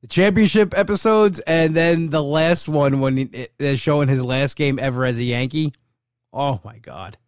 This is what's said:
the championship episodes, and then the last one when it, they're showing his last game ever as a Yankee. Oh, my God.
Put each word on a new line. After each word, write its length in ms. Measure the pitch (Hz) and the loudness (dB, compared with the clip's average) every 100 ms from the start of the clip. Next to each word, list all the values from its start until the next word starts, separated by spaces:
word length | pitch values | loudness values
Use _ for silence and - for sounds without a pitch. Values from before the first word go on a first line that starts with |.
the 60 | 123 | -4
championship 680 | - 190 196 208 214 208 175 | 2 2 4 4 4 2 2
episodes, 640 | 190 202 220 220 208 180 | 0 0 2 4 4 2
and 340 | - 165 160 | -2 0 2
then 340 | 160 165 170 165 | 2 2 0 0
the 140 | 156 | -2
last 460 | 143 156 160 175 - | -2 0 2 0 0
one 320 | 151 143 135 | 0 2 2
when 180 | 135 131 | 0 -2
it, 340 | 135 - 123 _ | -4 -8 -16 _
they're 180 | 139 135 | -2 -2
showing 320 | - 147 143 | 0 0 2
his 160 | 135 | 0
last 320 | 123 127 139 - | 0 -2 -2 -2
game 220 | 143 139 | -2 -2
ever 260 | 139 123 | -4 -2
as 140 | 127 117 | -2 -2
a 60 | |
Yankee. 480 | 123 120 131 156 156 - _ _ _ _ _ | -2 -2 -4 -2 -4 -6 _ _ _ _ _
Oh, 280 | - 139 120 | -6 -4 -4
my 140 | 104 110 | -8 -20
God. 400 | 113 65 95 - | -18 -16 -16 -18